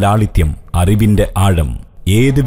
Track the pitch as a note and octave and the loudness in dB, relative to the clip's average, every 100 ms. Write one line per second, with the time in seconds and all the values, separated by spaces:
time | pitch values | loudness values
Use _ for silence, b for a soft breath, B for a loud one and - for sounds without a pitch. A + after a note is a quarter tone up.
0 | G2+ G#2+ G#2 - D#2+ - - F2 F2+ G#2+ | 2 0 0 0 -2 -4 -6 -2 0 2
1 | G#2+ G2+ - - G2 E2+ C#2 A1+ - - | 2 2 0 0 0 0 -2 -6 -14 -10
2 | - G#2+ C3 C3+ | -2 2 2 2